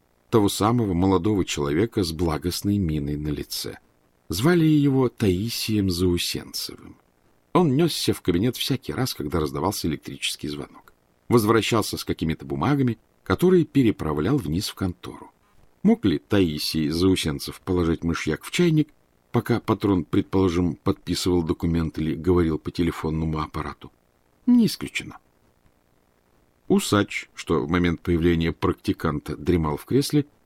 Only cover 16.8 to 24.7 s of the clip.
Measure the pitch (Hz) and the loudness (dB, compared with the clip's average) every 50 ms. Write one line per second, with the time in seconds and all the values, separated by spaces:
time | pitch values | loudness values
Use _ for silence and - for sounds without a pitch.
16.8 | 78 71 80 82 92 95 92 - - 82 71 69 - 76 73 - - - 92 90 | -2 0 0 2 4 4 2 2 0 -2 -4 -4 -6 -10 -14 -12 -6 -2 0 0
17.8 | 85 82 82 76 - 85 80 - - 76 78 - - - - - 180 175 156 151 | 2 0 0 0 0 -4 -4 -2 -2 -4 -4 -4 -6 -8 -2 0 2 2 4 2
18.8 | 147 - _ _ _ _ _ _ _ _ - 120 - - 120 104 - - 110 101 | 2 0 _ _ _ _ _ _ _ _ -2 -2 0 0 -2 -2 0 -2 -2 0
19.8 | - 101 98 90 78 - - 101 - - - 95 95 92 80 87 90 85 - - | 2 0 0 0 0 0 0 -2 0 0 0 2 2 2 2 2 0 0 -2 -4
20.8 | - 98 98 - - - 87 - - 95 90 90 85 78 85 - - 85 82 82 | -2 -4 -4 -4 -4 -6 -4 -2 0 2 2 2 2 0 -2 -2 0 0 0 0
21.8 | 82 78 - 82 80 78 - 78 78 90 90 87 85 80 78 76 - - - - | 0 -2 -4 -4 -4 -4 -4 -4 0 2 2 4 4 2 0 -4 -6 -8 -4 -2
22.8 | 87 82 - - - 80 80 80 80 80 78 78 78 76 - 80 73 71 71 _ | -2 -2 -2 -4 -4 -4 -2 -2 -2 -2 -2 -4 -6 -6 -8 -8 -8 -10 -10 _
23.8 | - - _ _ _ _ _ _ _ _ _ _ - - 247 240 226 170 | -18 -20 _ _ _ _ _ _ _ _ _ _ 0 2 4 4 4 4